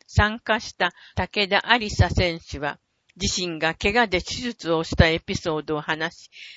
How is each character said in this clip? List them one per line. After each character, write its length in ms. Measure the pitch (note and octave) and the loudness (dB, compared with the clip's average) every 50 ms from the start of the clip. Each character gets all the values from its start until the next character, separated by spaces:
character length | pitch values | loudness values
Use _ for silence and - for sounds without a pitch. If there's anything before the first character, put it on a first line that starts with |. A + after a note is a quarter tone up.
| _ | _
参 340 | - - - G#3 G#3+ A3 A#3 | 0 4 4 4 4 2 -4
加 200 | - - G#3+ G#3 | -2 -2 -2 -2
し 140 | - - - | -2 -6 -2
た 200 | - F#3+ F3 - - - - - | -2 -2 -2 -2 -6 -18 -10 -4
武 320 | - F#3 - - G#3 G3+ | -4 -4 -2 0 0 2
田 220 | F3+ G3 F#3 - - | 4 4 2 4 4
あ 80 | A#3 | 0
り 120 | B3 G#3+ G#3 | 2 0 -2
さ 200 | - - F#3+ E3+ | 2 2 2 4
選 300 | - - F#3 F3 E3 E3 | 4 2 2 2 0 -4
手 200 | - - - C#3+ | -10 -10 -8 -6
は、 180 | D3 C#3+ - - _ _ _ _ _ _ _ F3 | -6 -6 -6 -8 _ _ _ _ _ _ _ -4
自 280 | F#3+ G3 - F#3+ F3+ | -4 -2 -2 -2 -4
身 100 | F3 D#3+ | -4 -2
が 160 | D#3 D#3 D#3+ E3 | -2 -2 -2 -2
怪 240 | - - G3+ G#3 | 0 0 2 4
我 80 | B3 A#3+ | 4 2
で 160 | G3 F3+ F3 | 2 2 -2
手 140 | - - - | -2 -2 -8
術 360 | - B3 A#3+ A3 - - E3 | -6 -6 -6 -6 -4 -2 0
を 120 | E3 D#3+ E3 | 0 0 0
し 120 | - - | -2 0
た 120 | - F3 D#3+ | 0 2 2
エ 100 | D#3+ E3+ | 2 0
ピ 160 | - - F#3+ | -2 -6 -6
ソ 220 | - - F3 D#3 | -4 -4 -2 -4
ー 60 | D3+ C#3+ | -4 -2
ド 140 | - D#3 | -4 -4
を 40 | D3+ | -4
話 440 | D3+ - D#3 D#3 D#3+ E3+ - - - | -2 -4 -4 -2 -4 -6 -6 -10 -20
し、 40 | - - - - - - | -20 -20 -18 -18 -18 -18